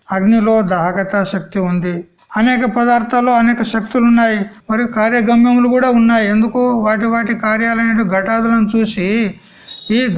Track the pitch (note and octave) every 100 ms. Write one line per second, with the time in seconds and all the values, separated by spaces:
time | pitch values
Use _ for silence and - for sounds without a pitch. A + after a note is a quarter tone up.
0 | - F#3+ G3 A3+ G#3+ A3 F#3+ F3+ E3+ F#3
1 | F#3+ G3+ F#3+ F#3+ D#3+ G3 F3+ F3+ F3+ F3
2 | - _ _ G#3+ A#3 B3 B3 A#3+ A#3+ A#3+
3 | A3+ B3 B3 A#3+ A#3 A#3+ A3 A3+ G#3 C4
4 | A#3 A#3 A3+ G#3+ G3 - - A3 A#3+ A3+
5 | A3 A#3+ A3 A#3 A#3+ B3 B3 B3+ C4 A#3+
6 | A3+ A#3 G#3 G#3+ A3+ B3 B3 A#3+ G#3+ G#3+
7 | A3+ A#3 A3+ A#3 G#3+ A3 A3+ A3+ A3+ A3
8 | G3+ F#3+ F#3+ A3+ A3+ A#3 G#3 A3+ A3 G#3
9 | F3+ A3 G#3+ E3+ _ - - - - A3
10 | B3+